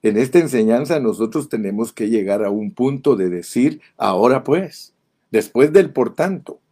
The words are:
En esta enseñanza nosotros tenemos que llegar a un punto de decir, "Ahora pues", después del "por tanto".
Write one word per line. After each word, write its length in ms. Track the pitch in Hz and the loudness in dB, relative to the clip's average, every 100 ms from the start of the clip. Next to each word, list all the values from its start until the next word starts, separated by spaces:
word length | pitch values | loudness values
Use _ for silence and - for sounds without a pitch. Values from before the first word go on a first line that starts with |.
En 140 | 113 104 | 0 0
esta 200 | 127 180 | 2 2
enseñanza 600 | 160 127 110 117 147 160 | 2 0 2 2 0 0
nosotros 500 | 120 92 110 151 139 | 0 -2 -4 -4 -6
tenemos 420 | 113 101 101 117 | -6 -4 -6 -6
que 180 | - 110 | -6 -2
llegar 340 | 113 98 101 | -2 0 -2
a 80 | 104 | -2
un 200 | 101 107 | -4 -6
punto 440 | - 127 139 147 113 | -2 -2 0 0 0
de 140 | 92 | 0
decir, 520 | 87 - 123 139 156 _ _ | -4 -6 0 0 -2 _ _
"Ahora 480 | 104 92 113 131 | -2 0 2 0
pues", 500 | 127 160 185 - - _ _ _ _ | 0 -2 -2 -12 -20 _ _ _ _
después 420 | 110 107 120 147 | -2 -2 2 6
del 180 | 175 165 | 6 4
"por 220 | 131 117 | 0 -2
tanto". 460 | - 175 175 - - _ | 0 -4 -4 -10 -20 _